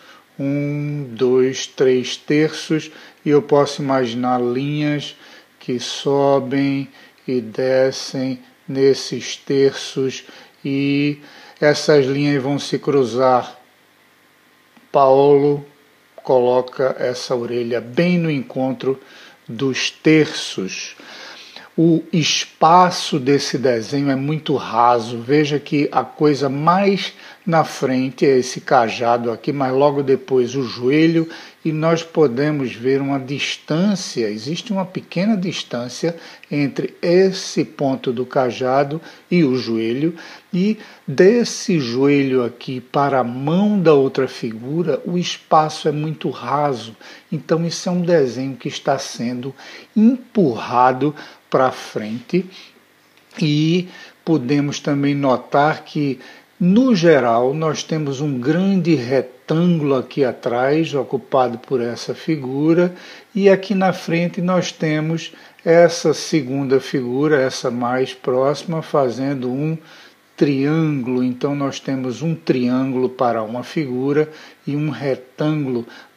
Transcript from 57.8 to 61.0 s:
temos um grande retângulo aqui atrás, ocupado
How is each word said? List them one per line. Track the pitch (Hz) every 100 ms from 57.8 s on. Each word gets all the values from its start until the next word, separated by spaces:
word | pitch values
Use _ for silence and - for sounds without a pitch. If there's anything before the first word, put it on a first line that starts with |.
temos | - 160 143 131
um | 151 127
grande | 127 170 196 196 165
retângulo | 143 120 131 117 - - 160 180 165 147
aqui | 135 120 151
atrás, | 123 - 127 120 135 156 151
ocupado | 139